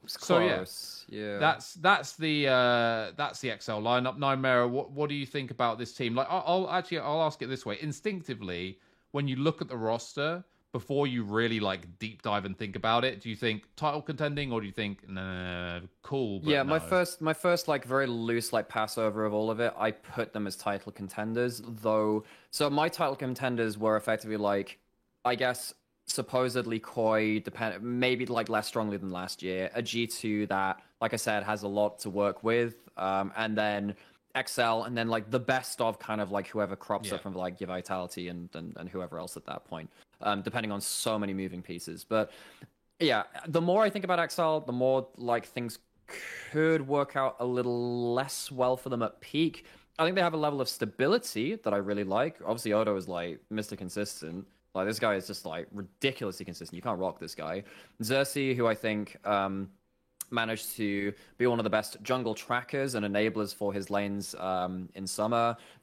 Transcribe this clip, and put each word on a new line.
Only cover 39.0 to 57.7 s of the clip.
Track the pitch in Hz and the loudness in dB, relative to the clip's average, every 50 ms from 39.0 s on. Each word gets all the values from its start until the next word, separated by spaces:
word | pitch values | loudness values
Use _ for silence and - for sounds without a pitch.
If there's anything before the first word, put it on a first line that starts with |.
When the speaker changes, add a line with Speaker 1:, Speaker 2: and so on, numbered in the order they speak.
| 90 85 87 82 | -8 -6 -8 -8
Speaker 1:
else | 80 82 - | -10 -8 -10
at | - - | -12 -10
that | - - - - | -10 -10 -10 -10
point, | - 85 80 80 - _ - - _ _ - | -10 -10 -10 -10 -10 _ -20 -20 _ _ -6
um, | - 104 101 101 95 | -2 -2 -2 0 -2
depending | 113 - 120 110 107 | -4 -4 -2 -2 -2
on | 101 101 | -4 -4
so | 101 - - - - 117 110 107 | -4 -4 -4 -2 0 0 0 0
many | 104 98 95 | 0 -2 -2
moving | 95 95 92 92 90 87 | -4 -4 -6 -6 -8 -10
pieces. | - 87 85 - - 82 - - | -10 -10 -10 -10 -10 -12 -12 -6
But | - 113 110 107 - - - - - - - - - _ _ _ _ _ - | 0 2 2 2 0 -4 -18 -20 -20 -20 -20 -20 -20 _ _ _ _ _ 0
yeah, | 170 147 120 107 - - - - 143 | 2 4 4 4 2 -2 -8 -12 -6
the | 170 139 165 | 0 0 2
more | 170 175 180 208 220 | 4 4 6 6 6
I | 208 | 4
think | 208 208 185 | 2 0 0
about | 180 180 170 | 0 2 2
X | 170 - - - | 2 0 0 0
L, | 170 160 156 156 | 2 2 2 2
the | 151 - 123 | 0 -2 -2
more, | 123 127 131 131 131 131 131 - | 2 4 4 4 4 2 -2 -8
like, | - 120 120 120 117 - | -8 0 2 2 0 0
things | - - 127 120 117 - - _ _ _ _ _ - - - - - - - - - - | -2 -6 -6 -6 -6 -6 -10 _ _ _ _ _ -14 -12 -12 -10 -10 -12 -12 -12 -4 0
could | 151 156 160 160 156 139 | 4 4 6 4 4 2
work | 135 147 143 139 139 - | 2 2 2 2 2 2
out | 143 135 131 - - | 2 2 2 0 0
a | 120 | -2
little | 123 123 123 123 123 120 120 120 123 120 120 120 120 120 | 0 2 2 2 2 2 0 0 0 0 0 0 2 2
less | 127 135 139 - - - - 143 | 2 0 0 -4 -8 -8 -8 0
well | 127 127 127 127 | 2 2 4 2
for | 127 - 131 | 2 0 -4
them | 123 117 117 | -2 0 0
at | - - - | -2 -2 -6
peak. | - - - 147 165 160 160 - - - - - - _ _ - | -14 -4 0 2 2 2 0 -4 -16 -20 -20 -20 -20 _ _ 0
I | 160 | 2
think | 170 185 | 2 4
they | 190 175 | 4 2
have | 175 160 | 2 2
a | 156 | 2
level | 151 147 143 139 | 0 2 2 0
of | 127 - | -2 -2
stability | - - - 104 - - 127 147 202 240 - - - 107 117 139 110 | -2 -2 -2 -4 0 2 2 4 4 2 2 -2 -2 -2 -2 -2 -2
that | 107 - 110 101 | -2 0 0 0
I | 101 | 0
really | 98 98 101 101 104 | 0 0 0 -2 0
like. | 95 95 110 131 165 160 - 80 | 0 2 2 2 0 -2 -6 -4
Obviously, | 82 85 71 - 113 104 | -4 -2 -2 0 2 4
Odo | 107 110 107 101 | 4 4 4 2
is, | 95 87 87 | 0 -2 -4
like, | 90 87 85 87 78 - _ - | -4 -4 -4 -4 -6 -8 _ -8
Mister | 107 107 107 - 107 | -4 -4 -4 -4 -6
Consistent. | - 98 90 - 101 104 - - - - 78 85 92 95 - _ _ _ _ - | -10 -8 -8 -4 -4 -4 -4 -6 -10 -10 -10 -10 -10 -12 -12 _ _ _ _ -4
Like, | 95 95 | -2 0
this | 104 110 - | 0 0 2
guy | - 110 104 | 2 2 2
is | 95 92 | 2 -2
just, | - 98 - - | -4 -10 -10 -8
like, | 85 80 85 85 - - | -8 -6 -6 -8 -8 -8
ridiculously | 101 98 87 _ - - 139 131 - 123 101 92 - 92 | -10 -10 -10 _ -2 -2 -2 0 0 -6 -6 -6 -6 -10
consistent. | - 87 - 85 - - | -12 -12 -12 -12 -12 -12
You | 87 - | -8 -4
can't | 120 107 87 | -4 -2 0
rock | 92 92 85 - | -2 -2 -2 -4
this | 85 78 - | -10 -12 -10
guy. | - 78 76 87 98 101 - | -8 -6 -6 -6 -6 -8 -10